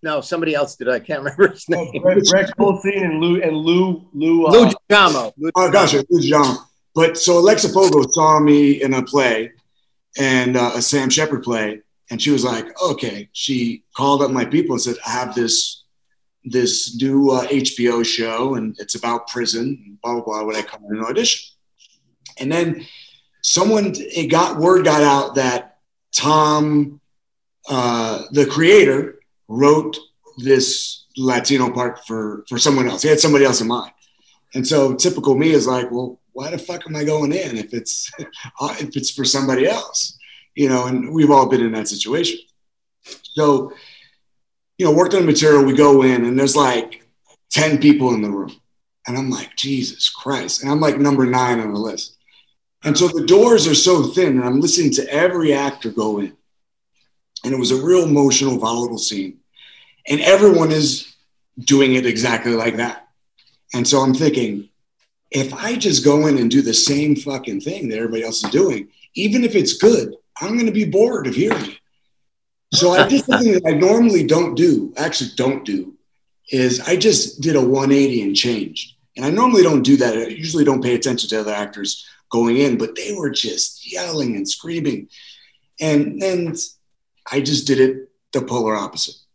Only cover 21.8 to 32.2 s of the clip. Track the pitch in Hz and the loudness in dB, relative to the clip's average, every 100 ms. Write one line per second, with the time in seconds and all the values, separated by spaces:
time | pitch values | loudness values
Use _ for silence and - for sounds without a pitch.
21.8 | _ _ _ _ - - 131 160 170 156 | _ _ _ _ -20 -10 -6 -2 -2 -4
22.8 | - - - _ _ _ - 180 202 220 | -12 -20 -20 _ _ _ -2 2 2 2
23.8 | 196 - - 170 151 160 175 156 170 185 | 0 -6 -10 -6 0 2 0 0 4 4
24.8 | 165 - - 139 135 135 131 123 - _ | 4 4 4 4 0 -2 -2 -2 -6 _
25.8 | _ _ _ - 151 156 151 151 151 151 | _ _ _ -4 0 2 2 2 0 0
26.8 | 143 143 _ _ _ _ _ _ - 135 | -2 -6 _ _ _ _ _ _ -6 -2
27.8 | 123 117 113 107 - 143 139 143 160 208 | -2 -2 -4 -6 -4 0 0 2 6 6
28.8 | 147 135 - - _ _ _ 113 139 156 | 6 2 -4 -10 _ _ _ 0 4 4
29.8 | 151 - - _ _ - 123 135 131 - | 0 -10 -16 _ _ -12 2 2 2 -4
30.8 | - - _ - 131 123 120 135 127 123 | -8 -14 _ -6 -2 -2 0 0 0 -2
31.8 | 123 120 - 113 | -6 -8 -12 -8